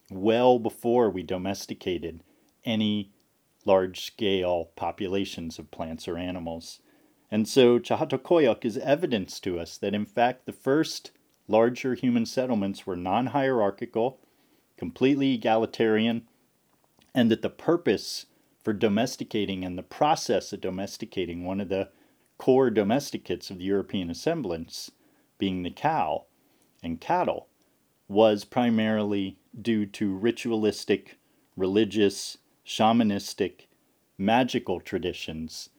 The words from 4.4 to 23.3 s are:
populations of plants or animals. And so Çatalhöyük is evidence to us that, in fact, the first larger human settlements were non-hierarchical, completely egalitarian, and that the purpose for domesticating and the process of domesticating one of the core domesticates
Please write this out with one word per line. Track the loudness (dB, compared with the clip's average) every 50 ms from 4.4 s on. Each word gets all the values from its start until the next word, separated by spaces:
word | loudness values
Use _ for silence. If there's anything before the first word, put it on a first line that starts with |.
| 2 0 0 -2 -4 -6 _
populations | -8 -6 -6 -6 -6 -6 -4 -2 -2 -4 -4 -6 -10 -10 -10 -12 -12
of | -16 -16
plants | -12 -10 -10 -8 -10 -10 -8 -8
or | -6
animals. | -6 -6 -6 -6 -6 -8 -8 -8 -10 -12 -14 -18 -20 _ _ _ _ _ _ _ _ _ _
And | -2 -2 -2 2
so | 6 6 8 8 6 4
Çatalhöyük | 2 0 -2 -2 -2 -2 -4 -6 0 2 2 4 4 4 2 2 -2
is | -4 -6 -4
evidence | 0 0 0 0 2 0 -2 -2 -4 -6 -10 -10
to | -6 -6 -6 -6
us | -6 -10 -10 -8
that, | -4 -4 -2
in | -2 -4
fact, | -4 0 2 2 2 0 -2 _
the | -14 -14
first | -6 -2 0 2 2 0 0 -4 -10 -14 -16 -20 _ _ _ _ _ _ 2
larger | 4 4 4 4 2 0 -2 -4 -2
human | 0 0 2 2 2 0 0
settlements | -2 -2 -2 0 0 -2 -2 -2 -4 -6 -8
were | -8 -6
non-hierarchical, | -4 -2 0 0 0 0 0 0 0 2 2 2 2 2 2 0 -2 -8 -6 -2 -2 0 0 -2 -6 _ _ _ _ _ _ _ _ _ _ _ -10
completely | -10 -10 -2 2 4 4 4 4 2 2 0
egalitarian, | 2 2 2 4 4 2 0 0 2 2 4 4 4 4 2 0 -2 -4 _ _ _ _ _ _ _ _ _ _ _ _ _ _ _ _ _ 2
and | 2 4 4
that | 4 2
the | 0 -4
purpose | -8 -4 0 0 0 2 2 2 0 0 -2 -6 -10 -12 -12 -16 _ _ _ _ _ _ _
for | -4 -2
domesticating | 0 2 2 2 2 0 0 -2 -8 -10 -6 -4 -4 -2 -2 -4 -6 -6
and | -6 -8
the | -8
process | -10 -12 -4 0 2 2 2 2 0 0 0 0 0 -4 -8
of | -8
domesticating | -6 -6 -6 -6 -6 -8 -10 -12 -14 -10 -6 -6 -6 -4 -6 -8 -6
one | -6 -4 -4
of | -4 -4
the | -4 -4 -4 -6 _ _ _ _ _ _ _ _ _ -2
core | 2 4 4 6 4 4
domesticates | 4 2 2 2 2 0 -2 -4 -8 -10 -6 -6